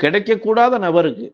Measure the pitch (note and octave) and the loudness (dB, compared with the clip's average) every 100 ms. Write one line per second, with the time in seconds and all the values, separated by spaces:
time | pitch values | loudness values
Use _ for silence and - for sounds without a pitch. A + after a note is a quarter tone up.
0 | D3 G3+ G#3 A3 A3 A3 A#3+ A#3+ F3+ E3+ | 0 0 0 -2 0 2 2 2 0 0
1 | D#3 G#2+ - | 0 -4 -12